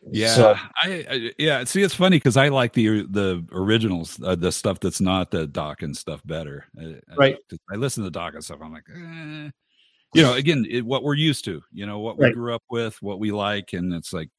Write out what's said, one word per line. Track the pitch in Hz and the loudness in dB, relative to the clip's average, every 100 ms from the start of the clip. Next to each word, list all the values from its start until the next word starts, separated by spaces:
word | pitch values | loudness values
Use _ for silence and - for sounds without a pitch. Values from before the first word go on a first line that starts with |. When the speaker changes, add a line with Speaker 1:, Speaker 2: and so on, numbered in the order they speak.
| - | -6
Speaker 1:
Yeah, | 110 110 | 0 4
Speaker 2:
So | 123 113 101 - - | 8 8 6 0 -2
Speaker 1:
I, | 170 185 - | -2 -2 -4
I, | 135 117 - | -4 -6 -2
yeah. | 151 139 127 | 0 0 0
See, | 190 | 2
it's | 196 | 2
funny | - 180 175 | 4 6 6
'cause | 135 120 | 6 6
I | 139 | 4
like | 135 120 | 4 2
the, | - 110 107 | 4 4 2
the | 95 101 98 90 85 | 0 0 0 -2 -6
originals, | 92 98 110 110 90 82 - | -4 2 4 2 -2 -6 -8
uh, | 90 92 | -2 0
the | 87 | 0
stuff | - 110 92 | -2 -2 -2
that's | 92 - | -4 0
not | 92 95 90 | 0 0 0
the | 90 78 | -4 -4
Dokken | 69 76 73 80 67 | -6 -8 -8 -10 -10
stuff | - 73 - | -10 -12 -8
better. | 80 76 71 - - | -10 -8 -14 -18 -18
I, | 80 76 _ | -16 -18 _
I, | 131 | 2
Speaker 2:
Right. | 139 - _ 85 _ | 2 2 _ -18 _
Speaker 1:
I | 101 | -6
listen | 131 123 | -6 -6
to | 98 | -8
the | 80 | -8
Dokken | 85 76 | -10 -12
stuff. | - 73 | -16 -16
I'm | 80 | -16
like, | 78 _ | -18 _
"Eh." | 175 170 165 156 151 151 - _ _ _ _ _ 160 | -20 -18 -16 -16 -14 -16 -18 _ _ _ _ _ 4
You | |
know, | 147 | 6
again, | 123 143 151 110 | 4 2 0 0
it, | 120 117 | -2 -2
what | 131 | -4
we're | 131 | -2
used | 143 156 143 - | 0 0 -2 -6
to, | 80 _ | -10 _
you | - 101 | -14 -10
know, | 104 | -8
what | 110 107 | -8 0
we | 135 | 0
Speaker 2:
Right. | |
Speaker 1:
grew | 117 120 117 | 0 -6 -6
up | _ | _
with, | 120 113 - | -4 -4 -6
what | 98 98 | -10 -4
we | 107 | -4
like, | 104 101 104 98 | -2 -2 -2 -6
and | 92 90 | -6 -4
it's | 85 - | -4 -8
like | 90 78 | -10 -10